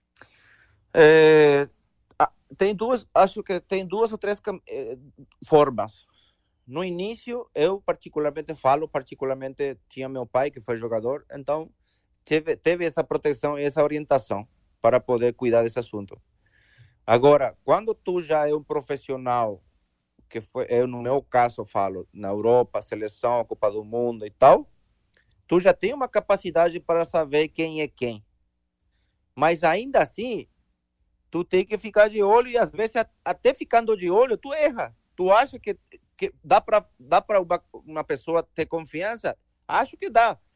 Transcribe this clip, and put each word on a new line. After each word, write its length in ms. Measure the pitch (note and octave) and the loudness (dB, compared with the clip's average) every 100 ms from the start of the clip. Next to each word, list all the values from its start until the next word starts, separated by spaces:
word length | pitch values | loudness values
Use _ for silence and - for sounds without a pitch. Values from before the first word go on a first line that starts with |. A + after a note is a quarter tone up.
| _ _ - _ _ _ _ _ _ | _ _ -20 _ _ _ _ _ _
É, 760 | - D#3 D#3+ D#3 D#3 D3 C#3+ C#3+ _ _ _ _ - | 6 8 8 8 8 6 4 0 _ _ _ _ -2
a-, 140 | D#3 _ _ - | -2 _ _ -4
tem 180 | G3 | -2
duas, 320 | G3+ A3+ B3+ - | -2 -4 -4 -2
acho 280 | - F#3+ G#3+ | 2 2 0
que 180 | - F#3 | -8 -8
tem 260 | - F#3+ F#3 | -6 -6 -6
duas 260 | G3 A3+ | -4 -4
ou 60 | G#3+ | -4
três 220 | G3+ G3+ | -8 -8
cam-, 200 | - F#3+ - | -8 -12 -12
é, 300 | A2+ A2+ B2+ C3+ _ - _ - | -12 -12 -14 -18 _ -20 _ 2
formas. 600 | D3 C#3+ A#2 G2 _ _ _ _ _ _ _ - | 4 4 0 -8 _ _ _ _ _ _ _ -14
No 180 | C3+ | -10
início, 640 | F#3 F3 G3 A3+ - A#3+ - | -8 -6 -8 -10 -12 -12 -12
eu 260 | - D#3 G3 | -2 -2 -2
particularmente 720 | - E3 - - D3+ C#3+ D3+ | -6 -8 -8 -6 -6 -6 -12
falo, 340 | D#3 C3 C#3+ D#3 | -4 0 0 -2
particularmente 880 | D3+ C3 C3+ C3+ C3+ C3+ C3 C#3+ B2+ _ | -8 -10 -10 -8 -6 -8 -8 -8 -8 _
tinha 200 | - C3 | -12 -10
meu 180 | C3+ A#2 | -10 -4
pai 240 | B2+ C#3+ | -2 -2
que 100 | C3+ | -6
foi 160 | A2 A#2 | -8 -6
jogador, 480 | A#2 A2+ A#2 D3 - | -4 -4 -4 -6 -10
então 380 | C#3+ C#3 D3+ D#3+ _ _ _ _ _ | -16 -6 -6 -8 _ _ _ _ _
teve, 320 | - D#3 D#3+ D3 | -4 -2 -2 -4
teve 280 | - F3 | 0 0
essa 180 | E3+ D3 | -2 -4
proteção 560 | D3+ D3+ D3+ C#3+ D3 D3 | -4 -2 -4 -4 -4 -4
e 60 | |
essa 180 | C#3+ C3+ | -4 0
orientação 640 | D3 D3+ D3+ C3+ - G2+ A2 _ _ _ | 0 -2 -2 -2 -2 -10 -10 _ _ _
para 200 | A2+ B2 | 2 2
poder 340 | - B2 A#2+ | 0 0 0
cuidar 280 | A#2 B2 A#2 | -2 0 2
desse 160 | A#2 A2 | 2 -4
assunto. 420 | A#2 G#2+ G2+ - _ _ _ _ _ _ _ _ - | -10 -10 -14 -18 _ _ _ _ _ _ _ _ 0
Agora, 500 | A#2 C#3 D3 C3 - | 4 6 4 2 -6
quando 300 | - E3 A3 | -2 -2 -2
tu 280 | G#3+ - F3+ | -8 -6 -6
já 260 | D#3 D#3 D3 | -2 -2 0
é 60 | |
um 80 | D3+ | -2
profissional, 1000 | C#3+ D3+ - C#3+ - C3 B2+ B2 A2+ G2 _ _ _ _ _ _ _ | -4 -6 -6 -10 -8 -8 -4 -2 -2 -6 _ _ _ _ _ _ _
que 120 | A#2 | -14
foi, 260 | G#2+ B2+ B2+ | -12 -10 -4
eu 180 | A#2+ B2+ | -2 -2
no 160 | B2 | -4
meu 180 | A#2+ C#3 | -4 -4
caso 440 | - B2 A#2+ - | -2 0 0 -2
falo, 420 | G2+ G#2+ G2 F#2+ - | -8 -4 -4 -6 -14
na 160 | F#2+ G2+ | -14 -8
Europa, 520 | G#2 A2 B2 A#2 G#2+ | -4 2 2 2 -4
seleção, 640 | G#2 G#2+ G#2+ - B2 A#2+ | -10 -10 -10 -6 -4 -2
Copa 240 | A2+ A2 G#2+ | -4 -4 -4
do 140 | G#2 | -4
Mundo 420 | G#2+ A#2 A#2+ A#2 | -8 -4 -4 -6
e 60 | G#2+ | -10
tal, 400 | - C3+ G3 D4 _ _ _ _ _ _ _ - | 6 6 6 2 _ _ _ _ _ _ _ -2
tu 100 | F3 | 0
já 160 | F#3 | 2
tem 180 | F3+ G3 | 2 0
uma 140 | C#4+ B3+ | -6 -4
capacidade 720 | G#3 - G3 F#3 D#3+ E3+ E3 | -4 -2 -4 -2 0 0 -2
para 260 | - E3+ | -4 -4
saber 440 | E3 E3+ D3+ D3 D#3 | -2 -4 -2 -2 -2
quem 320 | - D#3+ D#3 | -4 -8 -6
é 80 | D3+ | -8
quem. 360 | - B2 G#2+ _ _ _ _ _ _ _ _ _ _ _ | -6 -8 -8 _ _ _ _ _ _ _ _ _ _ _
Mas 300 | - D3+ E3+ | -2 0 2
ainda 340 | E3 F3+ B3+ B3+ | 0 0 0 0
assim, 480 | D#3 - A#3+ G#3 - _ _ _ _ _ _ _ _ | 0 -2 -8 -8 -12 _ _ _ _ _ _ _ _
tu 100 | E3 | -8
tem 220 | E3+ F#3 | -2 0
que 120 | F#3+ G#3+ | 0 -6
ficar 320 | A3 G3+ G#3+ | -4 2 2
de 140 | G#3+ | 4
olho 240 | G3 A3+ B3 | 4 4 4
e 100 | A#3 | 0
às 140 | F3 | -2
vezes 240 | D#3 A3+ | -2 -4
a-, 160 | A#3+ A3 _ | -4 -6 _
até 280 | - F3 B3 | -8 -2 0
ficando 440 | C4+ - A#3 A3+ G#3+ | 0 0 0 0 -2
de 120 | F3 | 0
olho, 300 | F#3+ C4 G#3+ | 2 2 0
tu 160 | C4+ | -6
erra. 400 | D4+ D4+ A#3 B2+ _ _ - | -2 -2 -2 -10 _ _ -4
Tu 160 | F3+ | 2
acha 260 | G3+ C4+ A#3+ | 4 2 -2
que, 180 | - F#3+ _ - _ - | -12 -12 _ -20 _ -10
que 160 | - - | -10 -8
dá 160 | D3+ F#3+ | 2 2
pra, 260 | - G#3 - _ | 4 -2 -2 _
dá 220 | B2+ F3 | -2 -2
pra 200 | - G#3 | 0 -2
uma, 220 | F3+ F3 _ | 0 -4 _
uma 320 | - - D#3 | -20 -14 -10
pessoa 380 | D3 C#3 - E3 | -6 -8 -2 -4
ter 240 | D#3+ - D#3 | -4 -8 -6
confiança? 720 | E3 D#3 D3+ G3 A#3 D#3 - _ _ - | -8 -10 -10 -10 -8 -8 -10 _ _ -4
Acho 300 | F3 B3+ - | -2 -2 -6
que 120 | G4 | -2
dá, 300 | A#3 A3+ D#3+ _ | 2 2 0 _